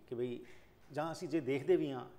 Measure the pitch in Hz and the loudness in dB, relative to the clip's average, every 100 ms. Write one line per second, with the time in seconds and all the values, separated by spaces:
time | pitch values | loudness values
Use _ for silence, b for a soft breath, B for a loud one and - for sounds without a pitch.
0 | - 120 123 - - B B B - 143 | -8 -4 -2 -4 -10 B B B -10 -4
1 | 165 151 170 160 127 135 151 170 151 127 | -4 -4 -2 0 2 2 6 4 4 -2
2 | 127 | -8